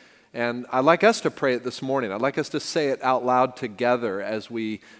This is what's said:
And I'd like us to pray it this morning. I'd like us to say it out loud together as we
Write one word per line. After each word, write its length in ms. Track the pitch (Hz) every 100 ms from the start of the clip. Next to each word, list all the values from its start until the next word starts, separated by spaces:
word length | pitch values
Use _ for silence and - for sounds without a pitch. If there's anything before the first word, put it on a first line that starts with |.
| - _ _
And 340 | 120 120 120 123
I'd 140 | 131 139
like 180 | 175
us 180 | 208 226
to 100 | 226
pray 240 | - 139 123
it 80 |
this 180 | 123 -
morning. 300 | 135 135 110
I'd 100 | 101
like 160 | 131 156
us 120 | 143
to 100 | 151
say 300 | - 170 143
it 120 | -
out 240 | 131 131 123
loud 300 | 127 127 -
together 680 | 123 98 120 123 117 98
as 300 | 101 110 -
we 300 | 117 110 107 - -